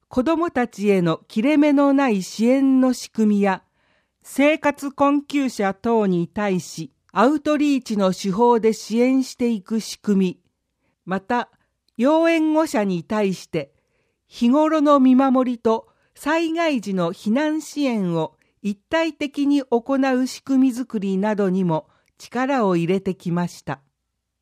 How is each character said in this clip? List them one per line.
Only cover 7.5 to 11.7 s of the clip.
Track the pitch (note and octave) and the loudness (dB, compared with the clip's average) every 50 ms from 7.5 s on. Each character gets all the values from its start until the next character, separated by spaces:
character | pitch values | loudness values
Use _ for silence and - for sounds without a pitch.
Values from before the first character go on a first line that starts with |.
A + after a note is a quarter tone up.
| D4+ | -2
リ | C#4 D4+ D4 C#4 C4 | 0 0 0 0 -2
ー | - | -4
チ | - A3 | -4 -2
の | G#3 G3 F#3+ F3+ | 0 0 0 -2
手 | - - G3 | -2 -4 -4
法 | F3 G#3 A#3+ A#3+ A#3+ A3+ | 0 2 2 4 4 2
で | G3 A3 A3 | 2 0 -2
支 | - - - G#3 A#3 | -2 -6 -4 0 0
援 | A#3+ B3+ C4 C4 B3+ | 2 2 2 0 0
し | - - | -4 -4
て | - B3 A#3 | -4 -2 -2
い | A#3 G3+ | -2 -4
く | - - A3+ A3+ | -6 -6 -6 -6
仕 | - - - - | -6 -8 -12 -6
組 | - G#3 G#3 G3 | -2 0 2 2
み、 | F#3+ F3+ - - _ _ _ _ _ _ _ _ _ _ _ _ _ | 2 0 -2 -8 _ _ _ _ _ _ _ _ _ _ _ _ _
ま | E3+ F#3 F#3+ | -8 -8 -8
た、 | F#3+ - A#3+ A#3+ G#3+ - _ _ _ _ | -4 -4 -4 -4 -4 -6 _ _ _ _